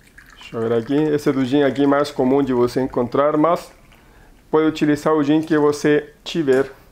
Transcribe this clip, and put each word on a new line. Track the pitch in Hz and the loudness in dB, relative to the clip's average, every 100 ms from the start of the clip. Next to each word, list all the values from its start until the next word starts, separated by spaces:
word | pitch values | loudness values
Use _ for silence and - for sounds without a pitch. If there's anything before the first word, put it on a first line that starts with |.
| _ - - - | _ -20 -20 -20
Deixa | - 117 | -12 -6
eu | |
ver | 113 | -2
aqui. | 117 113 143 | -2 0 0
Esse | 156 147 147 | 0 0 0
é | |
do | 135 | -2
gin | 127 147 | 0 2
aqui | 139 123 143 | 2 2 2
mais | 143 143 | 2 0
comum | - 127 139 | -2 0 0
de | 135 | 0
você | 123 123 131 | 0 0 0
encontrar, | 131 135 120 139 147 151 | -4 -4 -2 0 0 2
mas | 160 175 - - - - - - - - _ | 0 0 -6 -20 -20 -20 -20 -20 -20 -20 _
pode | 156 156 | 0 0
utilizar | 156 151 147 160 | 0 0 0 0
o | 156 | 0
gin | 143 156 | 2 0
que | 160 151 | 0 2
você | 147 147 151 147 - - | 2 0 0 0 -2 -12
tiver. | - 170 143 131 135 - - | -8 -2 2 2 0 -8 -20